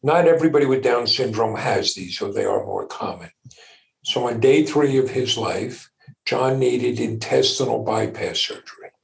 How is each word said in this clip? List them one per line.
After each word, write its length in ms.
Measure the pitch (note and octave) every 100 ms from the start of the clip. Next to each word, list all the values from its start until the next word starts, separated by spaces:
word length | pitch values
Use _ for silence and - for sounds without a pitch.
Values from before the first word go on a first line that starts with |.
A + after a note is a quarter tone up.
Not 240 | C#3 E3+ E3
everybody 380 | E3 D#3+ D3 C#3
with 180 | C3
Down 240 | B2+ A#2+ A#2+
syndrome 480 | - A#2+ A2 A2+ G#2+
has 380 | - G2 F#2+ -
these, 220 | F#2 -
so 140 | G2+
they 120 | G#2
are 220 | G2+ - G2
more 200 | F#2+ -
common. 440 | - - - E2+ _ - - - - _ _
So 240 | - - B2
on 140 | A#2
day 240 | C3 D3+ D3+
three 320 | D3+ C#3+ C3+
of 120 | B2+
his 280 | C3 A#2 -
life, 520 | A2+ A2+ A2 - - _ - - -
John 340 | B2 C3 C3
needed 400 | B2+ B2 B2 A2+
intestinal 840 | A#2 A2+ - C3 B2+ - B2 A#2
bypass 560 | A2 A2 A2 - - -
surgery. 520 | - - - - - _